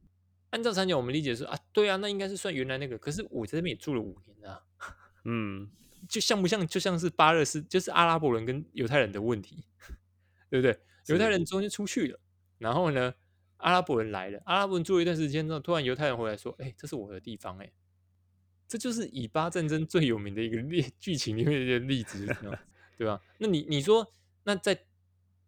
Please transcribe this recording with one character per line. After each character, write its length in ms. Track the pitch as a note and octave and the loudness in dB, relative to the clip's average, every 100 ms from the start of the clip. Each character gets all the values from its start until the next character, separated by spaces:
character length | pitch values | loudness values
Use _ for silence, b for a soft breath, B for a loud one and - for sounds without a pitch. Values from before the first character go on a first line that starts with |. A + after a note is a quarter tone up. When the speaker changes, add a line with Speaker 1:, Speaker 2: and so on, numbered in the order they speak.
| _ _ _ _ _ | _ _ _ _ _
Speaker 1:
按 120 | A#3 | -4
照 100 | A#3 | 0
三 140 | F#3+ F#3+ | 0 2
角 100 | D3+ | 2
我 60 | |
们 100 | B2 | 0
理 80 | D3 | -2
解 120 | C#3+ | -2
说， 120 | A#2 - | -4 -6
啊， 100 | - _ | -10 _
对 160 | - G#3 | 2 2
啊， 80 | F#3+ | 2
那 120 | G#3 | -2
应 80 | G3 | -4
该 120 | G3 | -4
是 80 | G3 | -6
算 180 | G3+ | -4
原 140 | D3+ C3 | -4 -2
来 100 | C3 | -4
那 80 | C#3 | -6
个， 100 | A2+ | -6
可 120 | - | -6
是 160 | E3 - | -6 -6
我 140 | C3+ | -6
在 140 | A2 D#3 | -4 -4
这 40 | |
边 120 | F3 | -4
也 60 | A2+ | -4
住 140 | - | -4
了 60 | B2+ | -4
五 200 | G#2 F#2 - | -4 -10 -20
年 120 | - | -20
了 100 | G#2 F2+ _ - | -18 -18 _ -18
啊。 200 | B B B B | B B B B
Speaker 2:
嗯。 440 | A#2 A#2 G#2 G2 G#2+ - _ - F3+ | -6 -4 -4 -8 -14 -20 _ -20 -8
Speaker 1:
就 120 | A3 | -2
像 200 | - G#3+ | 2 2
不 60 | F3+ | 2
像， 180 | G#3+ E3 | 2 0
就 100 | F#3 | 0
像 180 | G3 F3 | 0 0
是 140 | F3 | 0
巴 220 | - D#3 | 4 6
勒 120 | E3 | 6
斯-， 160 | C#3+ D3+ | 2 -2
就 160 | D3+ F#3 | -2 -2
是 100 | - | 2
阿 140 | - | 4
拉 120 | E3+ E3 | 6 4
伯 160 | D3+ | 4
人 120 | A2+ | 2
跟 200 | A2+ C3+ D#3 | 0 -4 -6
犹 140 | - A#2 | -4 2
太 140 | C#3+ | 2
人 100 | A2 | 2
的 100 | G2+ | 0
问 200 | A2 A2 | 0 -2
题， 220 | - - - _ B B _ | -4 -16 -20 _ B B _
<laughs> 400 | _ _ _ _ | _ _ _ _
对 120 | C3 | 2
不 20 | |
对？ 100 | B2+ G#2+ b b | 4 2 b b
Speaker 2:
是。 100 | - | 0
Speaker 1:
犹 40 | E3+ | 2
太 100 | A3 | 4
人 160 | F#3+ | 4
中 160 | E3 F#3+ | 2 -2
间 80 | G#3 | -2
出 160 | - | -4
去 220 | G3+ B3+ C#3+ | -4 0 -2
了， 140 | - _ _ _ - | -4 _ _ _ -6
然 140 | A2+ | 0
后 200 | C3+ F3 | 2 2
呢， 200 | C3 B2+ - _ _ _ - | 2 0 -2 _ _ _ -2
阿 160 | E3 | 2
拉 100 | F3+ | 4
伯 180 | F3 A#2+ | 4 0
人 120 | A2 | 0
来 180 | G2 F#2+ | -4 -6
了， 100 | G2+ | -8
阿 100 | - | 0
拉 120 | F#3 G3+ | 0 2
伯 80 | F3+ | 0
人 80 | |
住 120 | E3 F3+ | 2 2
了 60 | |
一 20 | |
段 120 | E3+ D#3+ | 2 0
时 120 | D3+ | 0
间 160 | D3+ D#3 | -2 -2
之 60 | |
后， 60 | D#3 | -4
突 140 | D3+ | 0
然 100 | E3+ | 0
犹 120 | B2+ | 0
太 120 | C3 D3+ | 0 0
人 100 | A#2+ | 0
回 120 | A2+ | -2
来 80 | G#2 | -4
说 180 | B2 - | -8 -10
：“哎， 120 | C#3 - | -12 -12
这 100 | D3 | -10
是 80 | |
我 160 | C#3 G2+ | -8 -8
的 80 | F#2 | -12
地 180 | - G#2 | -12 -12
方 220 | G#2 F#2+ | -12 -12
哎。” 140 | - _ _ _ _ _ _ _ _ _ - | -16 _ _ _ _ _ _ _ _ _ -12
这 100 | A3+ | -6
就 140 | B3+ | -4
是 140 | A#3 G3+ | -4 -6
以 180 | C#3 A2+ | -6 -4
巴 240 | D#3 E3+ | -2 -2
战 160 | F3 D#3 | 0 0
争 180 | D#3 | 0
最 220 | D#3+ F3 C#3 | 0 2 4
有 100 | A2+ | 2
名 160 | G2+ | -2
的 80 | G2+ | -4
一 80 | A2+ | -2
个 100 | A2+ | -2
例-， 260 | C3+ E3+ C3 | -2 -2 -2
<laughs> 80 | - | -4
剧 160 | - D3+ | -4 -2
情 200 | - A2 | 0 0
里 80 | |
面 220 | C#3+ C#3+ B2+ | 2 2 2
的 120 | B2 | 0
例 240 | C3 C3+ | 0 -2
子， 200 | G#2+ G2 | -4 -6
就 80 | G2+ | -6
是 80 | - | -6
这 80 | G#2 | -8
样 80 | - | -10
子， 20 | - _ | -12 _
Speaker 2:
<laughs> 160 | _ - | _ -4
Speaker 1:
对 100 | A2 | -2
吧？ 140 | G2+ - - | -4 -8 -4
那 100 | G#3+ | 0
你， 180 | D#3+ D3+ | 0 0
你 120 | C#3+ | 0
说， 300 | D3 A3 A3 b b _ | 4 4 2 b b _
那 100 | G3+ | -4
在， 320 | G3+ G#3 F#3 _ _ _ _ _ _ | 0 0 -2 _ _ _ _ _ _